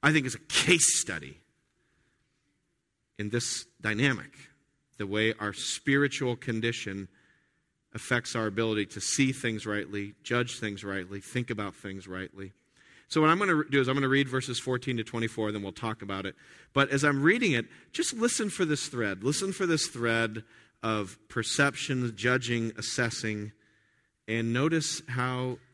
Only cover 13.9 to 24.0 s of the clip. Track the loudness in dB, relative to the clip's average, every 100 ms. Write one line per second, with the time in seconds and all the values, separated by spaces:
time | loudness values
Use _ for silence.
13.9 | 2 4 4 2 0 -2 -4 -2 -2 -2
14.9 | -4 -4 -2 -2 0 -2 -2 -6 -6 -6
15.9 | -6 -6 -4 -4 -8 -20 -20 -4 2 4
16.9 | 4 4 4 4 4 4 2 0 -12 -14
17.9 | -4 -2 0 0 0 -4 0 0 0 -2
18.9 | -2 -2 0 0 0 -2 -2 2 2 0
19.9 | -2 0 2 0 -2 -14 -20 _ _ -2
20.9 | -2 -2 -8 _ -4 -2 2 2 2 -4
21.9 | -2 -2 -2 2 2 2 -2 -2 -4 -6
22.9 | -2 -2 -2 -4 -4 -8 -14 _ _ _
23.9 | _